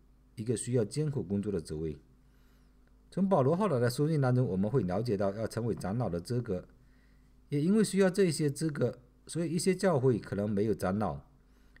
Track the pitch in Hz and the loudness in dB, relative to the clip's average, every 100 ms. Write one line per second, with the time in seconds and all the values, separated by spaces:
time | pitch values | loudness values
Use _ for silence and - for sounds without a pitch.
0 | _ _ _ - 110 110 120 123 104 147 | _ _ _ -8 -4 -4 0 0 0 -2
1 | 156 131 87 101 104 95 73 78 80 71 | -4 -4 -2 -2 -2 -4 -6 -6 -6 -8
2 | - _ _ _ _ _ _ _ _ _ | -16 _ _ _ _ _ _ _ _ _
3 | _ - 190 180 131 175 214 127 120 120 | _ -2 2 4 4 2 2 2 2 0
4 | 147 156 131 123 123 92 98 135 90 92 | 0 2 2 2 2 0 0 0 0 -2
5 | 120 98 98 104 107 - 117 98 - 113 | -2 0 0 -2 -6 -4 -4 -4 -4 -2
6 | 110 85 87 123 120 90 - - - _ | -2 -4 -4 -4 -2 -6 -6 -20 -20 _
7 | _ - - - _ 143 165 220 196 190 | _ -20 -20 -20 _ -2 2 2 2 4
8 | 190 185 185 156 151 135 160 143 120 - | 2 4 2 2 0 0 -4 -2 -2 -4
9 | - _ - 123 139 175 190 185 190 147 | -16 _ -8 -6 -2 0 0 2 2 4
10 | 131 107 - 98 107 101 110 95 92 101 | 4 2 0 -4 -2 0 0 0 -2 -2
11 | 98 71 - _ _ _ _ - | -2 -4 -12 _ _ _ _ -12